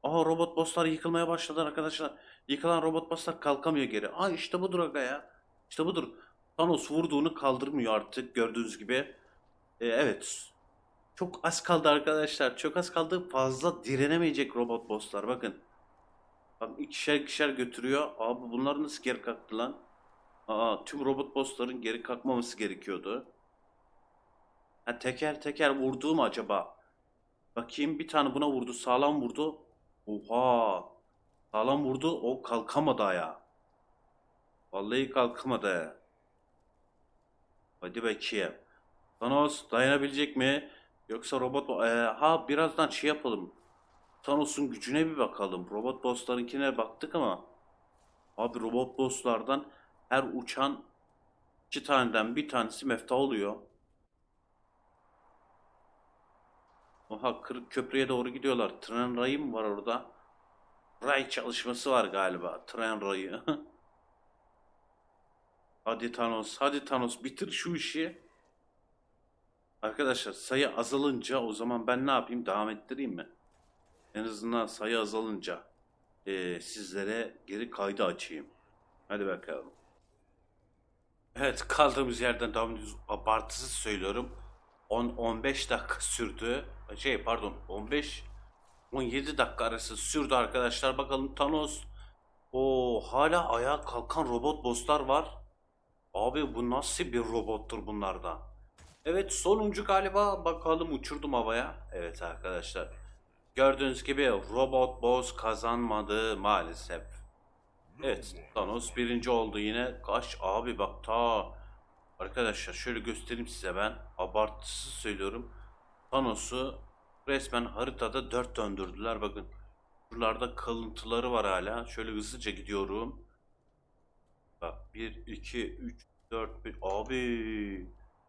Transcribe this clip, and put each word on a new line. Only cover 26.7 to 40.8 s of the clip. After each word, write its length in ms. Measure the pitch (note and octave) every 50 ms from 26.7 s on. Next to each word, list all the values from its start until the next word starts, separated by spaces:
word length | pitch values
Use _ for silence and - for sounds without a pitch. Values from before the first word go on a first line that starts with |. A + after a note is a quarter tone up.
| - - _ _ _ _ _ _ _ _ _ _ _ _ _ _ _
Bakayım 440 | A#2+ A#2+ - - - C#3+ D3+ D#3+ D3
bir 80 | E3
tane 260 | D#3+ - D3+ C#3+ C3+ B2
buna 120 | C#3 D3 D3
vurdu. 220 | C#3 B2+ A#2+ A#2+ B2
Sağlam 480 | - - B2+ B2 B2+ C#3+ D3 D3+ D3
vurdu. 400 | B2+ A#2 A#2+ - D3+ D#3 D3 - - - - _ _ _ _ _ _
Oha. 800 | - G#2+ G2+ - - A2+ A#2+ B2+ B2+ B2 A#2 A2+ G#2+ F#2+ F2+ E2 - - - _ _ _ _ _ _ _ _ _ _
Sağlam 320 | - G#2+ A2 B2+ C#3 D3 D3
vurdu. 380 | C3 C3 C3 C#3+ D#3+ E3+ -
O 200 | - A#2 C3 C3
kalkamadı 600 | - - A#2 A2+ A2 - - C#3 D3+ D3+ B2 G#2+ G#2+
ayağa. 380 | G2 F#2 F2 D#2+ D#2+ - - - _ _ _ _ _ _ _ _ _ _ _ _ _ _ _ _ _ _ _ _ _ _ _ _ _
Vallahi 380 | - G2 G2 G#2+ A#2 C3 C3+ C3
kalkamadı. 920 | C3+ C3+ B2 A#2+ A#2+ - - C3 B2 A2 G#2 G2+ F#2 F2 D#2+ D#2 - - _ _ _ _ _ _ _ _ _ _ _ _ _ _ _ _ _ _ _ _ _ _ _ _ _ _ _ _ _ _ _ _ _ _ _ _
Hadi 220 | F#2 F2+ F2+ A#2 A2+
bakayım. 500 | A2+ G#2+ - - - - G#2 F#2 D#2 - - - _ _ _ _ _ _ _ _ _ _ _
Thanos 520 | A2+ B2 C#3 C#3+ D3 D3 D3 - - -
dayanabilecek 640 | - A#2 B2+ C3 C#3+ C#3+ C#3 C#3+ C3+ C#3 D3 C#3+ D3
mi? 320 | C3 C3 C#3 C#3 C#3+ C#4+ - - -